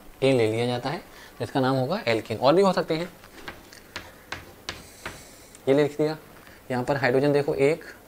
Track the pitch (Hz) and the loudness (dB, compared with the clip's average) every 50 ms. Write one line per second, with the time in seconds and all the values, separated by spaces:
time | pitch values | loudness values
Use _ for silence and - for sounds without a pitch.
0 | - - - - 131 135 135 123 113 110 110 113 120 123 123 120 - 131 170 208 | -20 -20 -6 0 2 2 4 4 2 2 0 0 -2 -2 -2 -4 -4 -6 -6 -8
1 | - - - - - - - - 120 - - 143 131 127 135 131 127 131 - - | -10 -14 -20 -20 -20 -20 -12 -10 -10 -4 -2 0 2 2 2 0 0 -2 -2 -2
2 | - 117 113 110 104 - 113 104 - 135 156 185 202 190 175 185 165 - 160 156 | -2 -2 -2 -2 -2 -6 -4 2 2 4 4 6 4 4 2 0 -2 -2 -4 -4
3 | 175 185 - - - - - - - - - - - - - - - - - - | -6 -8 -12 -18 -20 -20 -20 -18 -16 -16 -16 -18 -20 -20 -20 -20 -20 -18 -16 -16
4 | - - - - - - - - - - - - - - - - - - - - | -16 -16 -20 -20 -16 -14 -14 -14 -14 -18 -20 -16 -16 -16 -14 -14 -18 -20 -20 -18
5 | - - - - - - - - - - - - - 131 135 147 147 139 - - | -16 -16 -16 -16 -20 -20 -20 -20 -20 -20 -20 -6 0 2 4 4 4 2 0 -2
6 | 151 151 156 156 - - - - - - - - - - 127 123 123 - 143 135 | -2 -2 -2 -6 -12 -18 -20 -20 -20 -20 -20 -18 -10 -6 -4 -2 -2 -2 -2 0
7 | 135 123 127 131 139 147 143 143 143 156 - - 139 143 165 160 - - - - | 2 2 2 4 4 4 2 2 2 0 2 2 2 2 2 0 -4 -12 -20 -12
8 | - | -6